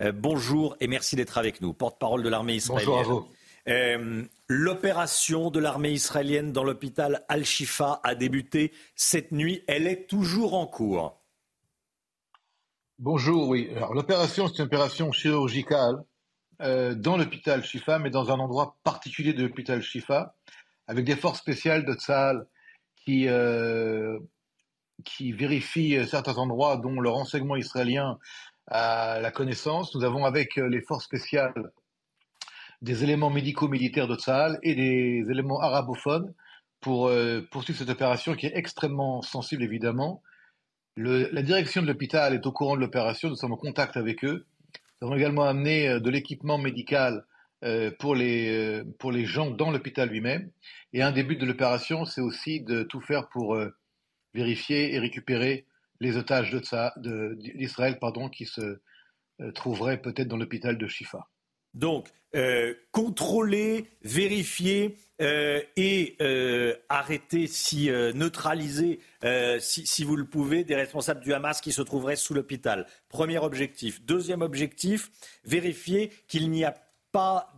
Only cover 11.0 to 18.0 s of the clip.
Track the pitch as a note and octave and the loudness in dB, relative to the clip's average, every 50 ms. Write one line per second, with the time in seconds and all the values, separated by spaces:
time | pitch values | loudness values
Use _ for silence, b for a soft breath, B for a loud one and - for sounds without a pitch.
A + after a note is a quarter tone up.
11 | D#2+ D2 - _ _ _ _ _ _ _ _ _ _ _ _ _ _ _ _ _ | 0 -2 -6 _ _ _ _ _ _ _ _ _ _ _ _ _ _ _ _ _
12 | _ _ _ _ _ _ _ _ _ _ _ _ _ _ _ _ _ _ _ - | _ _ _ _ _ _ _ _ _ _ _ _ _ _ _ _ _ _ _ -6
13 | A#2+ C#3+ D#3+ C3+ B2 D#3 F3 E3 D3 B2+ B2+ A#2+ A2+ - A2+ A2+ A#2 A2 A#2 C#3+ | -2 0 2 2 4 4 4 4 4 4 2 2 0 -2 -4 -4 -2 -2 -2 0
14 | C#3+ - F#3+ F3 E3+ E3 - G3+ F#3+ E3+ - - D3 A#2+ D3 C#3+ C#3+ C3+ - - | 0 2 2 2 2 2 2 0 0 0 0 -2 -2 2 2 2 2 2 0 -2
15 | D#3+ D3 B2 - - D3+ D3+ D3 C3+ A#2+ A#2 C#3 - - D3+ C#3 B2 A#2+ B2+ D3 | -2 0 0 2 2 4 4 4 2 2 0 0 0 2 4 4 4 4 2 0
16 | - _ _ _ _ _ _ _ _ _ _ - D3+ C3 C3 B2+ B2+ B2 A#2+ A2 | -6 _ _ _ _ _ _ _ _ _ _ -6 -2 0 2 2 2 0 0 0
17 | G#2 E3 F#3 F3 D3+ E3+ - - - D#3 C#3 B2+ - - - A#2+ - D#3 D#3 D#3 | 2 2 4 2 2 0 -2 -4 0 0 2 2 0 -4 -8 -4 0 0 0 2